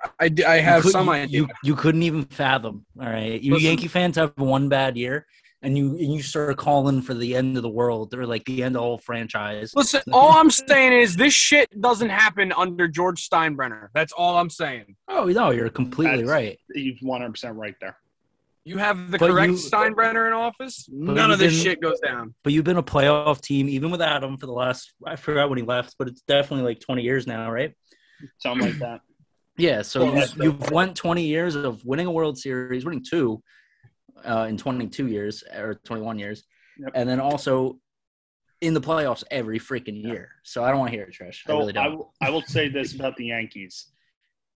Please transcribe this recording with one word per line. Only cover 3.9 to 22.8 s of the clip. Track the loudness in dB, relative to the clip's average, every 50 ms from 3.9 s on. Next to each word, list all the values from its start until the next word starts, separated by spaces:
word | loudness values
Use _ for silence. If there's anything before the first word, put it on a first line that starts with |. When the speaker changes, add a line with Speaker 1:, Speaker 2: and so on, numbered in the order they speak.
| -2 0 0 0 0
Speaker 2:
have | 0 -2 -2 -2
one | -2 0 0 2 2 2 2
bad | 2 2 2 0 -2
year, | -4 -6 -6 -6 -8 -10 _ _ _ _ _ _ _
and | -6 -2 -2 0
you, | 0 -2
and | -2 -2 -2 -2
you | -2 -4
start | -6 -6 -4 -4 -2 -2 -4 -2
calling | 0 2 2 4 4 2 0 0
for | -2 -4 -6
the | -4 -4 -2 -2
end | -2 0 0 -2
of | -2
the | -4 -4
world | -2 0 0 0 0 -2 -6 -8 -8
or, | -8 -6
like, | -6 -6 -6 -6
the | -6 -6 -4
end | -4 -2 -2
of | -2
the | -2
whole | -4 -4 -6
franchise. | -8 -8 -8 -8 -8 -6 -6 -6 -6 -6 -8 -8 -10 -2 0
Speaker 1:
Listen, | 0 2 2 0 -2 0 4
all | 6 8 10 10
I'm | 10 10 8 8
saying | 6 4 4 4 6 6 8 6
is | 8 6 6 4 4
this | 4 4 4
shit | 4 4 4 6 6 6 4 4 0 0
doesn't | 2 2 2 2 0 -2
happen | 2 2 2 2 2 0 -2 0
under | 0 0 -2 -2 0 0 -2
George | 0 0 0 0 0 -2 -4 -4
Steinbrenner. | 0 0 2 2 0 -2 -4 -4 -6 -6 -12 -16 -4 -2
That's | -2 -2 -2
all | -2 -2 0 2 2
I'm | 2 0 0
saying. | -4 -6 -6 -6 -6 -10 -14 -18 -20 _ _ -4
Speaker 2:
Oh, | -2 0 0
no, | 2 2 2 2 2
you're | 2 0 -2 -4
completely | -2 -4 -4 -4 -2 0 0 2 2 0
Speaker 3:
That's | 0 0
Speaker 2:
right. | 0 0 0 -2 -8 -12 _ -12 -10
Speaker 3:
You're | -6 -6 -6 -8 -6
one | -8 -6 -6 -6
hundred | -8 -10
percent | -10 -12 -12 -12 -12
right | -12 -12 -14 -14 _
there. | -14 -16 -16 _ _ _ _ _ _ _ _ _ _ _ _ _ _
Speaker 1:
You | -10 -6 -4
have | -2 -2 -2 -4 -4 -4
the | 0 2
Speaker 2:
But | 4 4
Speaker 1:
correct | 6 6 4 4
Speaker 2:
you | 2 0
Speaker 1:
Steinbrenner | -2 -2 0 2 2 2 2 2 0 2 2 0 0
in | 0 0
office, | -2 -2 -4 -6 _ -14 -14 -14 -16 -18
Speaker 2:
but | -14 -10 -6 -4 0 2
Speaker 1:
none | 4 4 4
Speaker 2:
you've | 6
Speaker 1:
of | 6
this | 6 6 6
Speaker 2:
been | 4 2
Speaker 1:
shit | 0 0 0
goes | -2 -2 -2 -2
down. | -2 -4 -4 -6 -8 -12 -16 _
Speaker 2:
But | -2 0
you've | 2 2 2
been | 2 0
a | 0